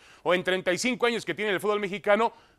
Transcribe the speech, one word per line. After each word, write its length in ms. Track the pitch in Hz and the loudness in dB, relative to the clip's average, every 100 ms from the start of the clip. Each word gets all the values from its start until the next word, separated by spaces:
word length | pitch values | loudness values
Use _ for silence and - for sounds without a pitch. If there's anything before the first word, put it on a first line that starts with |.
| - - | -20 -6
o 100 | 151 | 0
en 100 | 180 | 2
treinta 280 | 185 185 185 | 2 -2 0
y 60 | 175 | -2
cinco 300 | 254 233 240 | -2 0 0
años 180 | 220 - | 0 -4
que 80 | |
tiene 180 | 160 214 | -4 -2
el 80 | 175 | -2
fútbol 200 | 202 208 | 0 -2
mexicano, 540 | 202 202 202 208 226 - _ | -4 -2 2 4 2 -2 _